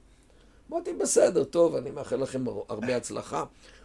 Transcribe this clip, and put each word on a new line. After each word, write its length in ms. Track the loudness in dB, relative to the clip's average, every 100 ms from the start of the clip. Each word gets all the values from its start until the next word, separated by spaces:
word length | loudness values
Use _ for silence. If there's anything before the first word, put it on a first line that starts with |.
| -16 -20 -20 -20 -20 -20 -6
אמרתי, 220 | -4 -2
"בסדר, 500 | 0 2 4 4 4
טוב, 320 | 2 4 4 2
אני 160 | -4
מאחל 240 | -8 -4 -2
לכם 320 | -2 -2 -4
הר-, 140 | -4 -6
הרבה 260 | -4 0 0
הצלחה." 480 | -2 -6 -4 -4 -6 -10 -20 -20